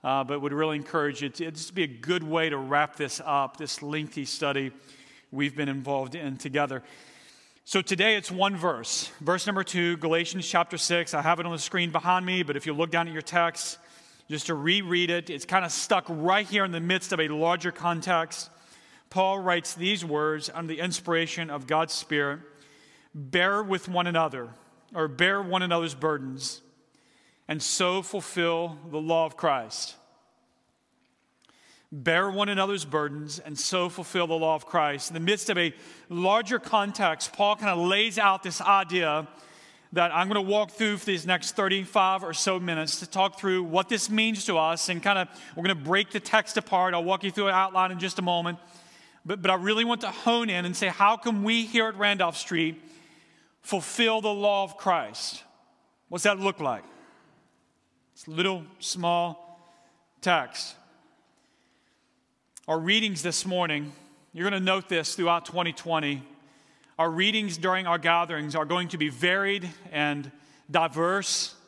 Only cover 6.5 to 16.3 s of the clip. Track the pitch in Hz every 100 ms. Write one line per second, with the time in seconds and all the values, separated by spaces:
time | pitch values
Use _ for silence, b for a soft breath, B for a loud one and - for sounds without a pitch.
6.5 | 139 143 131 B B B B B B B
7.5 | B - 190 - 185 214 208 - 185 196
8.5 | 190 175 123 117 - - - 151 180 208
9.5 | 196 185 180 170 170 160 165 170 180 165
10.5 | 180 170 175 - 175 165 156 147 175 170
11.5 | 165 - 185 175 160 170 185 185 185 151
12.5 | 139 156 147 165 170 170 156 151 175 170
13.5 | 165 - - B B B B B 151 -
14.5 | 156 156 196 185 175 175 170 175 143 -
15.5 | 185 175 - - 196 - 160 165